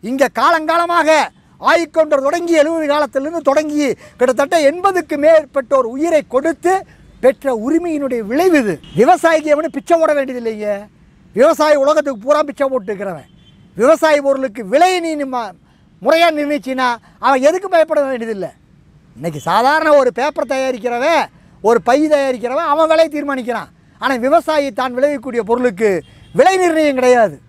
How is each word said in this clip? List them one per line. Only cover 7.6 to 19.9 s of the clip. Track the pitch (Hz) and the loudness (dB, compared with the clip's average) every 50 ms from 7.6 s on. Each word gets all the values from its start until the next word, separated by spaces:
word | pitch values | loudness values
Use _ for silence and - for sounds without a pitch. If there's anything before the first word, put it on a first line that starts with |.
| 208 | -4
உரிமையினுடைய | 262 320 330 349 349 311 294 285 262 254 233 214 196 | -2 -2 -2 -2 -2 -4 -4 -4 -4 -6 -6 -6 -4
விளைவு | 233 294 359 381 339 294 | -2 0 2 2 2 2
இது. | 240 208 170 135 - - - | 2 0 -4 -6 -10 -8 0
விவசாயிக்கு | 147 220 294 359 320 - 330 330 320 302 311 294 | 2 4 4 4 4 2 2 2 2 2 0 0
எவனும் | 285 320 320 - | 0 0 -6 -8
பிச்சை | 269 - - 339 330 | -8 -2 0 2 2
போட | 320 311 302 | 2 0 0
வேண்டியது | 285 269 262 254 247 | -2 -4 -6 -8 -6
இல்லைங்க. | 233 226 220 214 208 208 208 196 208 208 _ _ _ _ _ _ _ - - | -6 -8 -8 -6 -6 -6 -6 -6 -8 -16 _ _ _ _ _ _ _ -10 0
விவசாயி | 190 254 311 311 - 302 311 302 | 2 4 4 4 2 2 2 2
உலகத்துக்கு | 285 269 285 311 311 294 285 269 202 202 | 2 2 2 2 0 0 -2 -6 -8 -8
பூரா | 262 302 294 311 | -4 -4 -4 -4
பிச்சை | 294 - - 277 | -4 -4 -6 -4
போட்டு | 269 269 254 190 190 214 | -4 -4 -6 -6 -8 -10
இருக்கிறவன். | 180 202 196 175 147 123 _ _ _ _ _ _ _ _ _ _ | -8 -8 -10 -10 -12 -16 _ _ _ _ _ _ _ _ _ _
விவசாய | - 220 277 320 311 320 311 302 294 | 0 2 2 4 4 4 2 2 2
பொருளுக்கு | 277 277 277 269 262 262 196 254 220 | 2 0 -2 0 -2 -6 -6 -10 -8
விலையை | 185 214 294 349 370 370 359 | -2 2 2 4 4 2 0
நீ | 330 330 311 | -4 -4 -6
நிம்ம-, | 294 285 269 254 247 226 196 175 _ _ _ _ _ _ _ _ _ | -6 -6 -6 -6 -8 -8 -8 -14 _ _ _ _ _ _ _ _ _
முறையா | - 240 320 330 339 339 311 | -2 0 2 2 2 2 0
நிர்ணயிச்சின்னா, | 294 294 285 294 285 - 262 262 254 262 247 240 226 _ _ _ _ | -2 -4 -4 -4 -6 -6 -8 -6 -4 -4 -4 -4 -6 _ _ _ _
அவன் | 202 247 277 269 254 | 0 0 0 2 2
எதுக்கும் | 294 330 370 392 381 370 | 0 0 0 -4 0 0
பயப்பட | 330 311 320 320 302 285 | 0 2 2 0 -2 -2
வேண்டியதில்லை. | 269 262 240 226 226 220 196 180 - - _ _ _ _ _ _ _ _ _ _ _ _ | -2 -4 -6 -6 -8 -8 -8 -8 -10 -12 _ _ _ _ _ _ _ _ _ _ _ _
இன்னைக்கு | 110 139 170 151 147 | -10 -10 -8 -8 -6
சாதாரண | - 160 175 208 233 269 294 320 311 311 | -4 0 0 2 2 2 2 2 2 4